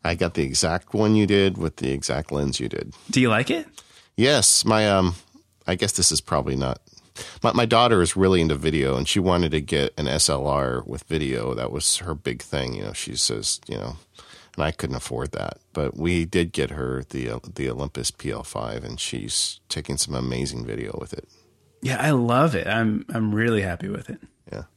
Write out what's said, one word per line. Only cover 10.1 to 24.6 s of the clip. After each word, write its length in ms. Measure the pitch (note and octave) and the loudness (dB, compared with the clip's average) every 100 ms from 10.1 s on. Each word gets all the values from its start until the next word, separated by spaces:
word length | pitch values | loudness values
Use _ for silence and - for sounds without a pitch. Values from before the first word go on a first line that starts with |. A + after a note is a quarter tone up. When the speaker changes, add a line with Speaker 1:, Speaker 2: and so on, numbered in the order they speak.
| D2 - | 0 2
Speaker 1:
L 160 | C#2+ C#2+ | 0 0
R 360 | C#2+ C2 B1 G1+ | 0 0 -2 -6
with 160 | B1+ | -10
video. 500 | - D#2 C#2+ B1+ A#1 | -4 -4 -2 -2 -4
That 180 | A#1 C2 | -4 -4
was 280 | D2 - - | -4 -2 -2
her 160 | F2+ | -4
big 260 | D2+ - B1 | -6 -6 -8
thing. 340 | - D2 B1 | -6 -4 -4
You 100 | A1 | -6
know, 80 | G1+ | -8
she 220 | - - - | -10 -8 -2
says, 440 | - A1 G#1 - - | -2 -2 -4 -6 -6
you 80 | G#1 | -8
know, 200 | G#1+ C#2+ _ - - - - - | -8 -10 _ -20 -20 -20 -16 -4
and 80 | |
I 60 | D2+ | -4
couldn't 260 | - C2 B1+ | -2 -6 -6
afford 360 | - A#1 C#2 | -6 -6 -6
that, 260 | - G1+ G1+ _ | -6 -8 -10 _
but 220 | - C#2 - | -4 -4 -2
we 280 | E2 F2 | 0 0
did 280 | E2 F#2 E2+ | 0 0 0
get 180 | - C2+ | -2 -4
her 340 | D2 B1+ C2 B1+ | -2 -4 -6 -6
the, 180 | C2+ B1 | -8 -6
uh, 100 | A#1 - - | -8 -10 -6
the 120 | C2+ | -6
Olympus 420 | B1 C#2+ - - | -4 -6 -6 -8
P 200 | - - | -6 -8
L 120 | A1 | -8
five, 420 | - G#1 A1+ A1+ | -8 -8 -8 -8
and 140 | G#1+ A#1+ | -10 -8
she's 640 | - A#1+ G#1+ - - - _ | -8 -6 -4 -2 -4 -6 _
taking 300 | D2 D2 C#2+ | -8 -6 -4
some 160 | - | -2
amazing 500 | C2+ B1+ B1 C2+ B1 | -2 -2 -2 -4 -6
video 320 | A#1 G#1+ G#1+ - | -8 -8 -8 -10
with 140 | - | -10
it. 160 | - - _ _ _ _ _ | -12 -16 _ _ _ _ _
Speaker 2:
Yeah, 160 | B2+ C3 | -4 0
I 120 | D3 | 2
love 420 | C#3 A#2 B2 D#3+ | 2 4 4 4
it. 120 | G#2 - | 2 0
I'm, 380 | A2 A2 G#2+ - | 0 2 0 -4
I'm 220 | A#2 G#2+ | -2 0
really 260 | G#2+ A#2 A2 | 2 2 2
happy 280 | F#2+ E2+ F#2+ | 0 -4 -6
with 200 | G2+ - | -8 -8
it. 100 | G#3 - _ - | -14 -16 _ -14
Speaker 1:
Yeah. 120 | - | -14